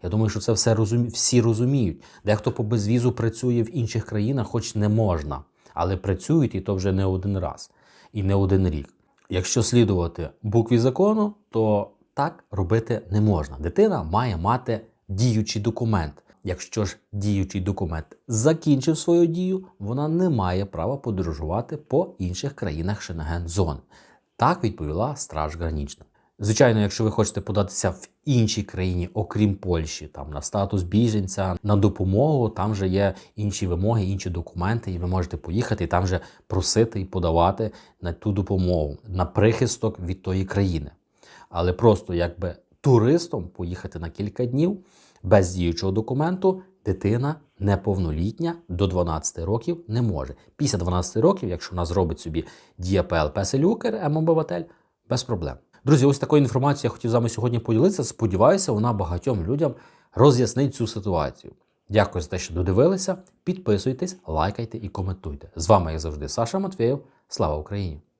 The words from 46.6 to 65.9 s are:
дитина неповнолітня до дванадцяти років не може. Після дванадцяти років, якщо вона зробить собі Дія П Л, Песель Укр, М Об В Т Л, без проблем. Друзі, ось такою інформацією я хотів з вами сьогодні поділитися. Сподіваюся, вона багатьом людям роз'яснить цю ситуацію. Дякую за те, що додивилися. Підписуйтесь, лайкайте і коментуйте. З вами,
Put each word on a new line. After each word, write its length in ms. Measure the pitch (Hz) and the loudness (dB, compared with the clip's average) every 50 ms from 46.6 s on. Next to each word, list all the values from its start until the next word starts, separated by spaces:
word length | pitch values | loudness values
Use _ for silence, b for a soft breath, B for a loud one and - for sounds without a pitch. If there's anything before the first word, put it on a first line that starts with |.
| B B B _ _ | B B B _ _
дитина 500 | - 95 - - 101 110 120 131 143 156 - _ _ _ _ | -4 -4 -2 0 0 0 0 -2 -4 -4 -6 _ _ _ _
неповнолітня 960 | 98 101 101 95 - 110 98 92 92 80 76 78 87 104 - - 165 165 170 170 _ _ | 2 2 2 2 2 -2 -2 0 0 -2 -2 -2 -2 -4 -4 -4 -4 -4 -4 -6 _ _
до 180 | 87 87 101 | -2 0 0
дванадцяти 580 | 92 90 90 87 85 80 80 - - - - 82 | 0 2 0 0 0 -2 -4 -4 -6 -8 -6 -4
років 400 | 87 104 117 - - 170 165 - - | -2 -2 -2 -2 -4 -8 -8 -8 -6
не 140 | 110 117 123 | -4 -2 0
може. 320 | 113 87 78 67 69 67 b b b b | 0 -2 -4 -6 -8 -10 b b b b
Після 220 | _ 101 95 - 95 | _ -2 -2 -2 -2
дванадцяти 420 | 87 87 90 90 90 - - 110 | -2 0 0 0 0 0 -2 2
років, 280 | 110 170 202 196 - 98 | 4 4 2 2 -2 -6
якщо 220 | 87 85 - - | -6 -6 -8 -8
вона 140 | - 90 87 | -4 -4 -2
зробить 360 | 80 87 98 90 80 82 - | 0 0 0 0 0 -2 -6
собі 240 | - 82 76 82 - B B B B B B - | -8 -6 -6 -6 -6 B B B B B B -10
Дія 240 | 90 92 95 98 87 | -4 0 0 0 0
П 140 | - - | 0 0
Л, 160 | - 78 76 - | 0 0 0 0
Песель 280 | - - - - 135 | -2 -4 -2 0 2
Укр, 340 | 147 180 226 - - 240 214 | 2 2 0 0 -2 -4 -4
М 220 | 214 185 147 147 | -2 -2 -2 0
Об 220 | 160 160 165 165 160 | 0 2 2 2 2
В 60 | 156 | 0
Т 120 | - 175 | -2 -6
Л, 80 | 175 165 b b b b b b b _ _ | -8 -8 b b b b b b b _ _
без 140 | 135 120 - | -4 -4 -2
проблем. 340 | - 120 92 85 71 67 - _ _ b b b | -4 -4 -4 -4 -6 -8 -10 _ _ b b b
Друзі, 220 | 131 151 139 127 | 4 6 6 6
ось 120 | 139 139 143 | 4 4 2
такою 240 | - - - 151 143 | 0 2 4 4 4
інформацією 480 | 120 - 131 127 143 143 143 - - | 4 2 2 2 2 0 0 -2 -4
я 0 | |
хотів 200 | - - - 117 | -4 -2 -4 0
з 40 | 113 | 2
вами 140 | 120 117 120 | 2 2 2
сьогодні 300 | 117 - 107 123 117 117 | -2 0 -2 0 0 -2
поділитися. 460 | - - 117 110 135 190 202 - - | 0 2 2 4 4 4 2 0 -4
Сподіваюся, 680 | - - _ - - 95 92 107 135 190 196 196 - 123 | -6 -4 _ -2 0 2 4 6 6 6 4 2 0 0
вона 200 | 104 107 120 117 | 0 0 0 0
багатьом 520 | 98 90 78 85 87 - - 123 98 82 | -2 -2 -2 -4 -4 -2 -2 -2 -2 -2
людям 300 | 87 123 147 165 147 123 B B B B B B B B | -2 -2 0 0 -2 -2 B B B B B B B B
роз'яснить 600 | - 127 147 131 120 127 110 - 131 143 135 - | 6 6 8 8 6 2 0 2 0 0 0 0
цю 120 | - 120 | -2 -4
ситуацію. 640 | 107 - 110 98 104 90 82 76 65 62 - - - - _ _ _ _ _ _ _ | -4 -4 -6 -4 -2 -2 0 -2 -2 -6 -10 -20 -20 -20 _ _ _ _ _ _ _
Дякую 340 | 98 107 101 - - 90 85 | 2 4 4 4 0 -6 -6
за 60 | - | -4
те, 100 | - 92 | -6 -6
що 160 | - - 85 | -6 -6 -4
додивилися. 600 | 82 90 90 92 98 135 175 190 185 190 - 185 185 - _ _ _ _ | -2 0 2 4 4 4 4 4 0 -2 -4 -6 -6 -8 _ _ _ _
Підписуйтесь, 720 | - 180 185 - - 107 98 - 139 131 127 - 180 190 - _ | -6 -6 -4 0 0 0 0 0 -4 -4 -4 -6 -8 -8 -12 _
лайкайте 520 | - 80 78 78 95 104 - 117 110 - 110 | -6 -2 0 0 -2 -2 -4 -8 -8 -10 -10
і 100 | 110 92 | -12 -10
коментуйте. 600 | - - 95 95 90 - - 87 71 71 - - _ | -6 -6 -4 -4 -6 -6 -8 -12 -12 -12 -14 -16 _
З 120 | 85 80 78 | -8 4 4
вами, 220 | 110 98 87 80 | 4 4 4 2